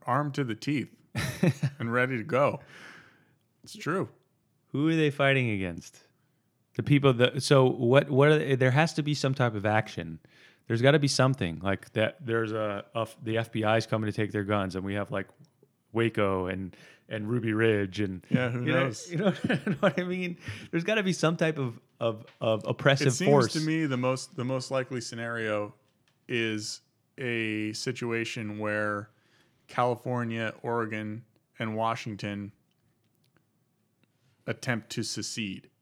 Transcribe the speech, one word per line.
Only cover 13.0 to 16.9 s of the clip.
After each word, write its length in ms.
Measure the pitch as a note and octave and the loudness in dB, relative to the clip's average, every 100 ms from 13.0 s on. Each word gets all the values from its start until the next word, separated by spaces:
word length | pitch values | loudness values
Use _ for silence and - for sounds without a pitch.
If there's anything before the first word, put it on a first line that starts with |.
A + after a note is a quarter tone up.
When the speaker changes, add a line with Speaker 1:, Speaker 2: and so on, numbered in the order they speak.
| A2 - | -6 -6
Speaker 2:
the 140 | A2+ A2 | -4 -2
F 160 | A2+ | -2
B 120 | A2 | 0
I 120 | G#2+ A2+ | 2 2
is 100 | - | 2
coming 240 | A2 G#2+ | -2 -2
to 60 | G#2 | -2
take 160 | G#2 | -2
their 120 | G#2 | -2
guns, 320 | G2 G#2 F#2+ F#2 | 0 0 0 -4
and 80 | |
we 100 | G2 | -4
have, 160 | G2+ G2+ | -4 -4
like, 160 | G2+ F#2+ - - _ _ _ _ | -6 -8 -14 -20 _ _ _ _
Waco 540 | A#2 A#2 A2 G2 F#2+ F#2 | 0 0 2 0 0 -2
and, 300 | F#2+ F#2 - - | -4 -8 -14 -20